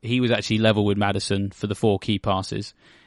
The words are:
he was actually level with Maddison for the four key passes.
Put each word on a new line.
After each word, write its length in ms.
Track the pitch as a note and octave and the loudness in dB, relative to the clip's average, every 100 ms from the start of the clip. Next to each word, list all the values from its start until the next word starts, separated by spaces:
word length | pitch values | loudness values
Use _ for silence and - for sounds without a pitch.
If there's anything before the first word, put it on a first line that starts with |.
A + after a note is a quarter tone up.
he 200 | A2+ B2+ | -4 0
was 100 | A#2+ | 2
actually 280 | G#2+ - A2 | 0 0 2
level 280 | A2 G#2+ G#2 | 4 4 2
with 100 | G2+ | 2
Maddison 540 | G2+ G2+ - G2 G2 | 0 -2 -2 -2 -4
for 160 | - G#2 | -6 -6
the 80 | |
four 240 | G2+ A2+ G2 | 0 0 0
key 200 | - G2+ | 0 -2
passes. 540 | G#2+ F#2+ G2 G#2 - - _ _ | 0 -2 -2 -8 -10 -16 _ _